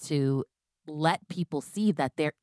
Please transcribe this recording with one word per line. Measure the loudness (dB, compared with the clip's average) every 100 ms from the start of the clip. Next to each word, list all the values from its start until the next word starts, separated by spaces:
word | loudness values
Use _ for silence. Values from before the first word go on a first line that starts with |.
| -2
to | 0 2 2 -2 _ _ _ -12
let | -2 0 0 -4
people | -6 -4 -4
see | -4 0 2
that | 2 0 0
there | -2 0